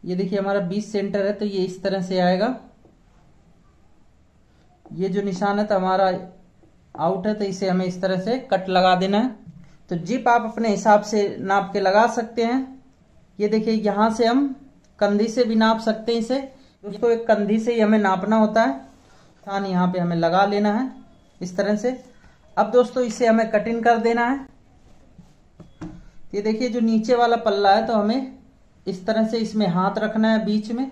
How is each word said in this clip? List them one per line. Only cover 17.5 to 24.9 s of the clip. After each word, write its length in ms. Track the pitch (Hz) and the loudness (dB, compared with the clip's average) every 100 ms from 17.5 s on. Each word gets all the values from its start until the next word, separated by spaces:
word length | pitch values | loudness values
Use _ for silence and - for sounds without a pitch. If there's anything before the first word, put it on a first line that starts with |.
| 220 | 0
से 140 | 226 | 0
ही 60 | 233 | 2
हमें 180 | 214 214 | 4 4
नापना 360 | 202 185 196 220 | 2 0 0 2
होता 280 | 214 226 | 4 2
है। 160 | 240 269 - - _ - - _ - | 0 -2 -12 -20 _ -20 -20 _ -8
निशान 200 | 196 196 | -6 -2
यहाँ 220 | 180 180 | 0 0
पे 120 | 180 | 0
हमें 160 | 175 170 | -2 0
लगा 300 | 165 180 202 | 2 2 2
लेना 260 | 202 208 | 2 0
है 160 | 208 262 - - - _ _ | 0 -4 -8 -20 -20 _ _
इस 140 | 185 - | -10 -4
तरह 180 | 196 208 | -2 0
से। 280 | 240 254 - - - _ _ - | -2 -6 -12 -20 -20 _ _ -2
अब 140 | 208 | 2
दोस्तों, 320 | 240 247 254 | 4 2 0
इसे 240 | 247 214 240 | -4 0 2
हमें 220 | 220 220 | 2 2
कटिंग 340 | 208 226 233 | -2 -2 0
कर 140 | 233 226 | 2 2
देना 280 | 226 233 240 | 2 0 0
है। 220 | 277 262 - _ _ - | -2 -6 -20 _ _ -20